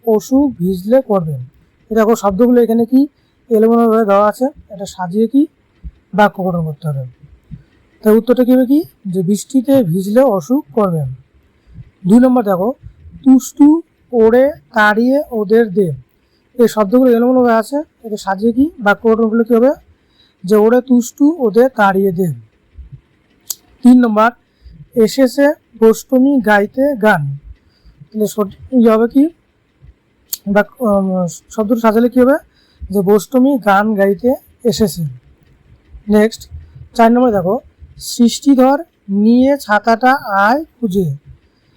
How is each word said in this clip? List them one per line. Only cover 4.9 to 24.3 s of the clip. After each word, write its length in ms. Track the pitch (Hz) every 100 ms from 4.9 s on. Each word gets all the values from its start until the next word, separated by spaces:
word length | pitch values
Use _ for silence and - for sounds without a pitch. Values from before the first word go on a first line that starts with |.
| - 180 196 226
কি 140 | 269 311 _ _ _ - - _
বাক্য 240 | 185 208 -
গঠন 180 | 185 175 156
করতে 200 | 147 160
হবে। 160 | 135 127 - - - _ - _ _ _ _
তাই 100 | 214 220
উত্তরটা 240 | 226 247 247
কী 60 |
হবে 120 | 254 247
কি, 140 | 294 359 _ 196
যে 60 | 180
বৃষ্টিতে 500 | 175 208 - 269 247 269
ভিজলে 380 | 190 180 190 220 269 196
অসুখ 240 | 147 269 -
করবেন। 340 | - 196 165 135 131 _ _ _ _ _ - - _ 185
দুই 140 | 233
নম্বর 240 | 254 247
দেখো, 260 | 202 180 202 285 - _ - -
তুষ্টু 440 | 269 262 - - 294 330 - _ _
ওড়ে 340 | 240 220 247 277 330 _
তাড়িয়ে 440 | 220 208 214 247 277 302
ওদের 340 | 226 196 226 226
দে। 140 | 185 180 127 - _ _ _ _ -
এই 100 | 226
শব্দগুলো 420 | - 202 247 262
এলোমেলোভাবে 420 | 233 240 254 240 226
আছে, 160 | 220 285 320 _
এটা 140 | 226 208
সাজিয়ে 340 | - 190 226 233
কি 80 | 302 359
বাক্য 240 | 202 196 226
গঠন 160 | 220 226
করলে 140 | 226 226
কী 60 | 233
হবে, 160 | 254 311 _ _ _ _ _ _
যে 120 | 180 214
ওরে 240 | 214 247
তুষ্টু 440 | 247 247 233 - 285 339
ওদের 280 | 233 190 262 262
তাড়িয়ে 320 | 196 190 196
দে। 160 | 180 175 120 113 _ _ - - - _ _ _ _ _ - _ _
তিন 140 | 247 254
নম্বর, 260 | 240 208 226